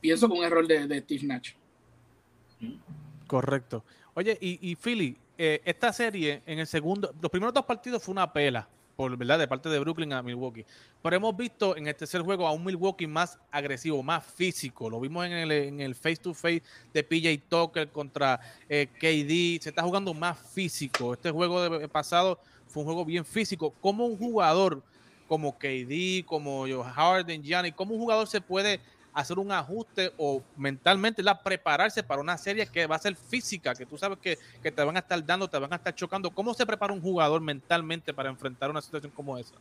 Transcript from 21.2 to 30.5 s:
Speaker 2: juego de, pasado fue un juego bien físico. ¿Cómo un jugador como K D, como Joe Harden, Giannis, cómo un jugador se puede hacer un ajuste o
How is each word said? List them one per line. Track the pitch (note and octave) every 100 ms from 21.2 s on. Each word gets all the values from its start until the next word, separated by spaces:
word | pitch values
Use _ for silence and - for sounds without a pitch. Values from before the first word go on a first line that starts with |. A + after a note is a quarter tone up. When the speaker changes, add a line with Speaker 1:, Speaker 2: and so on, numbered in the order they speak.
| E3+
Speaker 2:
juego | D#3 F3 F3+ F3
de, | E3 D3+
pasado | D3+ D3 E3+ F#3 F3 _ - _
fue | -
un | D3+
juego | E3 D#3+
bien | E3+
físico. | D#3 A3 G#3+ F#3 D#3 -
¿Cómo | F#3+ G#3 A#3+
un | G#3+
jugador | A#3+ A3 E3+ E3 F#3+ C#3+ - _ - - -
como | D#3 D3+ -
K | C#3+
D, | C3 B2 D3+ F#3 F#3 E3+
como | D#3+ D3 C#3
Joe | C3 C3
Harden, | B2 B2+ E3 F#3 F3 D#3+
Giannis, | D3 F3 F3+ -
cómo | F#3+
un | A3
jugador | A#3 A3 G#3+
se | G#3
puede | - F#3 G3+ G3 - _ _
hacer | D3 C#3 F3
un | G3
ajuste | F#3+ C3+ G#3 A3 - F#3 -
o | D3+ C3+ C3